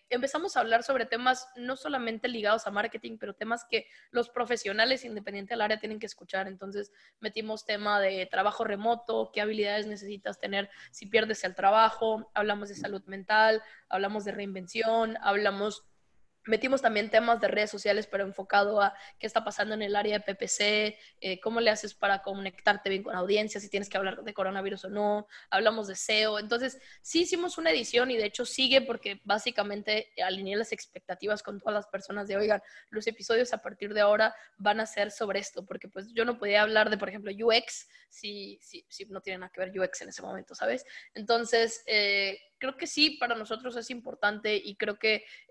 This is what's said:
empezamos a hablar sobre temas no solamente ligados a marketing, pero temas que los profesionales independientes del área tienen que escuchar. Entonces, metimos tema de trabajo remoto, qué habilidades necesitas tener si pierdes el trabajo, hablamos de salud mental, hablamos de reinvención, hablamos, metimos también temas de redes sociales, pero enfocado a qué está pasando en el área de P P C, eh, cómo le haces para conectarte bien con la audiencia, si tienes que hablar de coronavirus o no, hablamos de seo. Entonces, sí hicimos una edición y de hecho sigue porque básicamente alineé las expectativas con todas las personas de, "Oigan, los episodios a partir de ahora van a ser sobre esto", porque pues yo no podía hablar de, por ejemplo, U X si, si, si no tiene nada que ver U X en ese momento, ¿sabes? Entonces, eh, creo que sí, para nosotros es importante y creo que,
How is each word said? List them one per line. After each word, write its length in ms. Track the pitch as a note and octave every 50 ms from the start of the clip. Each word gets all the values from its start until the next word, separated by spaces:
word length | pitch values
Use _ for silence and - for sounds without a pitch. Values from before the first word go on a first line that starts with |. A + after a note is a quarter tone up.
| _ -
empezamos 480 | B3 B3 B3 C4+ - D#4 E4+ G4 - -
a 20 |
hablar 240 | A#3+ A3+ A3+ A#3 A#3+
sobre 220 | - C4+ B3 A3+
temas 420 | A3 A3+ A3+ B3 B3+ C4 B3+ - - -
no 220 | A#3+ A#3+ B3 C4 B3+
solamente 500 | - D#4 C#4+ C4 A#3+ A3+ A3+ A3 - B3
ligados 400 | A#3+ A3+ G#3 G#3 G#3+ A3+ - G3+
a 20 |
marketing, 480 | G3+ G#3 G#3 - - A3+ - A#3 A3+ A3
pero 160 | - G3+ G3
temas 300 | - G#3+ A3 A#3 A#3+ -
que 240 | - A#3 G#3+ - - - - - _
los 180 | - A#3+ A#3 -
profesionales 760 | - B3 A#3+ A3 A#3+ A3 - G3+ G3 G#3+ A3+ B3+ C4+ B3+ B3+
independientes 460 | A#3+ G#3+ G#3 G3+ G3+ G3+ G3+ G3 F#3+
del 100 | - G#3+
área 180 | G#3 G#3 G#3+ G#3+
tienen 180 | - G#3+ A3 G#3+
que 80 | A3
escuchar. 440 | G3+ - - G3 - - F#3+ G3 G3
Entonces, 420 | G3 F3+ - G3 G3 G3+ G#3 - _ _ _ _ _ _
metimos 440 | G#3+ G#3+ G#3 G#3+ G#3+ G#3+ G#3+ G#3 -
tema 360 | - G#3+ G#3 G#3 G#3 G#3 G3+
de 240 | G3 F#3+ F#3+ F#3+ F#3
trabajo 400 | - - F#3+ G3 G#3 G#3 - A3+
remoto, 640 | G#3+ G3+ G3 G#3+ A3+ A#3 A#3 - - A3+ A3+ A3 - -
qué 60 | G#3+
habilidades 480 | G#3 G#3+ G#3+ G#3+ G#3 G3+ G#3 G#3+ G#3 G#3+
necesitas 500 | G#3 G3 G3 G3+ G#3 G3 - G#3 G3 -
tener 320 | - G3 G3 G3 G3+ - - - - -
si 140 | - - -
pierdes 400 | G3 G#3+ A3 A3 A3 G#3+ - -
el 100 | F3+ F3+
trabajo, 760 | - F#3+ G3 G#3 A3 A3 A3 A3 - A3+ A3 A3 A3 A3 - -
hablamos 340 | G#3+ G#3 G#3 G#3 G#3 G#3 G3+
de 80 | G3+
salud 300 | G3 G3+ G3+ G3+ F#3+ -
mental, 580 | - G3 G3 F#3+ - G#3+ G#3+ A3 A3 A3 A3 - - - - _ -
hablamos 380 | - F#3+ G3 G3 G#3+ G#3+ G3+
de 80 | G#3 -
reinvención, 840 | G#3 G3+ G3+ F#3+ F#3+ F3+ F3 - A3+ A3 A3+ A3+ A3+ A3+ A3 A3 -
hablamos, 640 | - G3+ G3+ G3+ G#3 G3+ G3 G3 G3+ G#3+ G3+ - - _ _ _ _ _ _ _ _ _ _ _ -
metimos 380 | A3 A3 A3 C4 C4 C4+ C4
también 300 | C4 A3+ G#3+ G#3 G#3+ G#3+
temas 280 | A#3 A3 A#3 A#3 A#3 A3
de 80 | G#3+ F#3+
redes 220 | F3+ G#3+ G#3+ G#3+
sociales, 380 | - G3+ - G#3+ G3+ G#3+ G#3 -
pero 160 | - G3 G3
enfocado 580 | G3 G3 - F#3+ - - G3+ G3+ G3+ G#3+ G#3
a 140 | G3+ G3 - - - - - -
qué 80 | - A3
está 160 | - A3+ A3+
pasando 320 | B3+ - - G3+ G#3+ G#3+
en 80 | A3 G#3+
el 120 | G3+ G#3
área 220 | G3+ G#3 G#3 G#3 G#3+
de 60 | G#3
P 80 | - G3
P 140 | - - F#3
C, 500 | - - G#3 G#3 G#3+ G#3+ G#3+ G#3+ G#3+ - - - _ _
eh, 200 | - F#3+ F#3 F3+
cómo 220 | - A3 A3+ A#3
le 80 | A#3 A3
haces 240 | G#3+ G#3+ - G3+ -
para 300 | _ - G3 G3 G3 -
conectarte 640 | G3 G3 G3 G3 F#3+ - - - G#3 G3+ - - G3
bien 140 | F#3+ F#3+ G#3
con 100 | - F3
la 60 | F3+
audiencia, 420 | F3+ G3+ G#3 G#3 G#3+ G#3+ - G3+
si 80 | G#3 G3+
tienes 200 | - G3 G3 -
que 80 | - G3
hablar 260 | G3 F#3+ F#3 - G#3+
de 100 | G#3+ G#3
coronavirus 520 | - F#3+ F#3+ G3 G3 F#3+ G3 F#3+ F#3+ -
o 40 | F#3+
no, 380 | G3+ G#3 G#3 G#3 G#3 G#3 G#3 - - - - -
hablamos 360 | - F#3+ A3 A3 A3+ A3+ G#3 G3
de 80 | F#3+
seo. 440 | - - - A3 G#3+ A3 A3 G#3+ G#3
Entonces, 400 | G#3+ G#3+ A#3 A#3+ C4 C4 - - - - - - -
sí 180 | - - E4
hicimos 380 | F4 E4+ F#4 E4 F4 F4+ - -
una 100 | E4 D#4+
edición 400 | D#4+ C4+ A3+ - - A#3+ B3 C4
y 80 | B3 A3+
de 80 | G#3
hecho 180 | G#3 - - B3
sigue 360 | - - - C4 B3+ C4+ C4+
porque 400 | - - A3+ G#3+ - G#3 G3 F#3+ -
básicamente 880 | G3+ G3+ A3 - B3 A#3 - G3+ G#3 G3+ G#3 G3+ G#3+ G#3+ G#3+ G#3+ - _ - F3+
alineé 300 | F#3+ F#3+ G3 G3 F#3+ G3+
las 160 | G#3 A3+ -
expectativas 720 | G#3+ G3 - - - F#3 - - F3+ F3 - G#3 G#3+ G3+ -
con 160 | - G3+ G3
todas 160 | - A3 G#3
las 100 | G#3 G#3
personas 420 | - - F#3+ G3 - G3+ G#3 G3+ G#3
de, 100 | G3 G3
"Oigan, 260 | G#3 G#3+ G#3 G3 - - - - - _
los 160 | A3 G#3+ G#3+
episodios 480 | A#3 A3+ - G3 - A3+ A3+ B3 A#3+ A3+
a 80 | A3
partir 320 | - - - - G#3 G#3 G#3+
de 80 | G#3
ahora 340 | G#3 G#3 G#3 G#3 A3 A3 - - - - _ -
van 220 | G3 G#3 G#3 A3+
a 80 | A3 G#3+
ser 240 | - G#3 G3+ G#3
sobre 260 | G3+ - A#3 G3+ F#3+ G3
esto", 260 | G3 - - - F#3+
porque 260 | - G3+ G3 - G3
pues 220 | - F#3+ G3 A3+
yo 140 | A#3 A3+ A3+
no 140 | A#3+ A#3+ A#3
podía 240 | G3+ G3+ G3+ G#3 G#3+
hablar 260 | G#3+ A3 G#3+ G#3+ G#3+
de, 80 | G#3+ G3
por 100 | G3+ F#3+
ejemplo, 240 | F#3+ G#3+ G3+ G#3 G3 G3+ A3+
U 60 | A#3
X 360 | A3 A#3+ A#3 - - - - - _ - _ _
si, 480 | - - - G#3 G#3 G#3 G3 G3 G3+ G#3
si, 220 | _ - - E3+ - _
si 160 | - - G3
no 160 | A3 G3 F#3+
tiene 180 | - - A3 G3
nada 120 | F#3 F#3 -
que 80 | -
ver 180 | F#3+ F#3 G3 F#3
U 40 | F#3
X 180 | F3+ - -
en 80 | - -
ese 140 | - - F#3
momento, 320 | - - F#3 - - -
¿sabes? 300 | - - - - B3+ - - - - - - -
Entonces, 720 | G#3+ G#3 G#3 A#3 A#3 A#3 G#3+ - A3+ A3+ A3+ A3+ - -
eh, 540 | - A3 G#3+ G#3 G3+ G3+ G3 G3 G3 F#3+ - - _ _ -
creo 180 | - C4+ C4+
que 100 | - A#3+
sí, 260 | - - C#4+ D4+ D#4
para 240 | D4+ - B3 A#3+ A#3
nosotros 400 | A3 A3 - A#3 A3+ B3+ B3+ A#3 A#3+
es 120 | A3+ -
importante 640 | B3 A#3+ A3+ C4 - - - G#3 G#3+ G#3 G#3+ G#3+ G#3+
y 200 | G3 - G#3 G3+
creo 240 | - G#3+ G#3 G#3 -
que, 240 | - A3 G#3+ G#3 - - - - - _